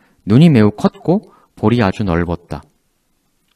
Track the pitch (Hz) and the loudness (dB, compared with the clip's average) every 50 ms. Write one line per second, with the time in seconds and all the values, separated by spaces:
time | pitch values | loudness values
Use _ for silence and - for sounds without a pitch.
0 | _ _ _ _ _ 90 104 131 165 175 147 117 107 104 - - - 202 - - | _ _ _ _ _ 0 2 4 4 4 4 4 2 0 0 -2 -6 -6 -6 -6
1 | - 151 170 220 - _ _ _ _ _ _ - - 107 120 120 113 95 - - | -6 -4 -4 -4 -6 _ _ _ _ _ _ -6 -4 -2 -2 0 -2 -2 -4 -4
2 | 110 95 85 85 85 82 85 - _ - 73 69 - _ _ _ _ _ _ _ | -4 -4 -2 -2 -4 -4 -6 -10 _ -12 -16 -16 -16 _ _ _ _ _ _ _
3 | _ _ _ _ _ _ _ _ _ _ _ | _ _ _ _ _ _ _ _ _ _ _